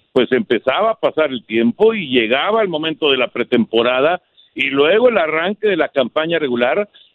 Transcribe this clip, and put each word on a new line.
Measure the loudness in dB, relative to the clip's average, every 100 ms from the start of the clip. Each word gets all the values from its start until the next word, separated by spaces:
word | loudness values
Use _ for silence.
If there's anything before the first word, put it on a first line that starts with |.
| _
pues, | -2 0
empezaba | 0 0 -2 -2 -2 -2
a | -2
pasar | -2 0 -2
el | -4 -6
tiempo | 0 0 2 2
y | 2 -2
llegaba | 0 2 0 0 0
el | -2
momento | -2 -6 -2 0
de | 0
la | -2
pretemporada | -4 -2 0 0 0 0 2 0 -2 _ _ _
y | -6 -2
luego | 2 2 4 4
el | 2
arranque | 0 -2 -2 -2 -2
de | 0
la | -2
campaña | -2 -2 -2 -2 -2
regular | -2 0 0 0 -4 _ _